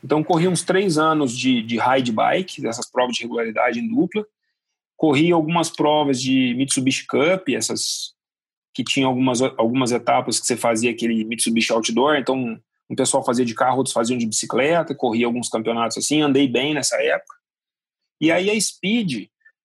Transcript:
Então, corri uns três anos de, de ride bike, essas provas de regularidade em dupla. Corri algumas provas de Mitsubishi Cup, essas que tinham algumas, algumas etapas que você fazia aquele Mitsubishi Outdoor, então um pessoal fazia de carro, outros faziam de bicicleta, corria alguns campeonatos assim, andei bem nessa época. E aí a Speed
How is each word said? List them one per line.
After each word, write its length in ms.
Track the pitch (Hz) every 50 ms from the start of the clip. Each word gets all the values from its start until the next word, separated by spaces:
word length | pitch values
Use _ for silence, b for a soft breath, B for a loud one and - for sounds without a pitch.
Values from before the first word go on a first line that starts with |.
| -
Então, 180 | 135 151 156
corri 240 | 151 - 185 160 170
uns 160 | 185 180 156
três 360 | - - 175 190 208 196 156 151
anos 360 | 156 160 160 151 147 127 117
de, 280 | 123 127 131 127 120
de 160 | 110 113 120 117
ride 340 | - 123 131 135 123 120
bike, 540 | 110 107 113 123 139 175 190 185 - - 135
essas 240 | 117 113 120 - -
provas 260 | _ 127 127 123 117
de 60 | 117
regularidade 580 | 120 117 120 117 117 113 107 - - 123 120 120
em 80 | 120 113
dupla. 340 | 113 131 170 180 - 214 214 _ _ _ _ _ _ _ _ _ _ _ _ _ _
Corri 380 | _ - 156 139 139 160 170
algumas 360 | 175 165 151 151 170 170 160 -
provas 540 | - - 156 147 151 151 147 139 135 123
de 320 | 131 131 131 131 131 123 120
Mitsubishi 500 | 123 135 135 - 139 127 131 131 - - -
Cup, 400 | - 123 139 165 190 185 - 143
essas 640 | 120 113 113 - 113 - - - - - - - _ _ _ _ _ _ _ _ _ _ _ _
que 120 | _ - 120
tinham 240 | - - 139 135 131
algumas, 340 | 131 127 131 131 123 117
algumas 480 | 131 127 - - 113 117 123 135 131 113
etapas 480 | 123 117 117 - 139 127 123 - 113 -
que 80 | -
você 100 | - 123
fazia 360 | 110 - 120 117 110 117 120
aquele 320 | 117 113 117 117 117 113 107
Mitsubishi 480 | 110 120 113 - 123 113 113 110 -
Outdoor, 420 | 120 113 110 127 117 117 131 147 151
então 420 | 143 120 - 131 131 127 117 113 113 _ _ _ _ _ _
um 60 | -
pessoal 300 | 98 131 - - 135 135
fazia 200 | - 123 123 127
de 80 | 117
carro, 260 | 113 - 131 127 127 131
outros 140 | 131 127
faziam 240 | - 117 120 113 127
de 100 | 123 117
bicicleta, 680 | 110 107 - - - - 110 131 147 165 170 160 165 139
corria 320 | - - 123 107 113 117
alguns 220 | 120 117 123 117 -
campeonatos 500 | - 113 110 113 117 117 117 113 - -
assim, 220 | - - 147 151
andei 260 | 151 143 135 139 143
bem 260 | 131 120 123 131 147
nessa 300 | 151 143 123 - - 117
época. 320 | 127 135 151 165 - _ - _ _ _ _ _ _ _ _ _ _ _ _ _ _ _ _ _
E 100 | 151 160
aí 180 | 165 180 185 202
a 120 | 214 220
Speed 680 | - - - _ - 185 220 240 220 175 131 107 95 _ _ b b b b _